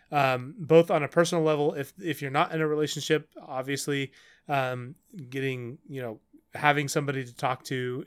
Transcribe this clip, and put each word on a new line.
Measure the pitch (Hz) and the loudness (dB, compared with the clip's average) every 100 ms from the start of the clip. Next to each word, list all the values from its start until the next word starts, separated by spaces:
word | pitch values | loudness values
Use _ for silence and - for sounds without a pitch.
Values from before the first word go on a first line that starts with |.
| _ | _
Um, | 147 135 127 123 190 | 0 2 0 -4 -10
both | 151 160 170 | 6 6 8
on | 170 | 2
a | 147 | 2
personal | - 170 175 | 2 2 4
level, | 156 151 147 | 2 4 2
if, | 147 139 - | 0 -8 -8
if | 185 139 | -6 -4
you're | 139 | -2
not | 139 175 | 0 0
in | 160 | 0
a | 156 | 0
relationship, | 151 151 151 - 151 147 320 | 0 -2 -2 0 0 0 -18
obviously, | 160 131 131 139 - 143 135 - - _ - | -8 -8 -4 -4 -2 -2 -4 -10 -20 _ -4
um, | 139 131 127 123 - _ 214 123 | -2 -2 -4 -10 -16 _ -16 -10
getting, | 135 135 127 120 135 - | -4 -4 -4 -8 -12 -12
you | 139 | -10
know, | 120 110 _ - _ | -8 -10 _ -20 _
having | - 147 147 143 | 0 2 4 0
somebody | 160 139 135 | -2 -2 -4
to | 123 | -6
talk | 120 135 127 | -4 -2 -2
to | - 131 123 123 | -4 -4 -4 -6